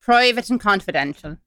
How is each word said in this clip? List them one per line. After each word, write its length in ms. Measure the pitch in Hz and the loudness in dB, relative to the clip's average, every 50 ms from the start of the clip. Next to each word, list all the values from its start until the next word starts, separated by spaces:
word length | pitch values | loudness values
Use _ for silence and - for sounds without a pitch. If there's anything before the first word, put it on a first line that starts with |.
Private 500 | _ - 240 240 254 247 233 233 240 - | _ 2 2 4 4 4 2 0 -4 -4
and 100 | 254 240 | -4 -2
confidential. 760 | - 208 202 196 - - - 156 139 143 143 - - 151 151 - _ | 0 0 0 0 -2 -4 -4 -4 -4 -4 -8 -12 -14 -16 -16 -16 _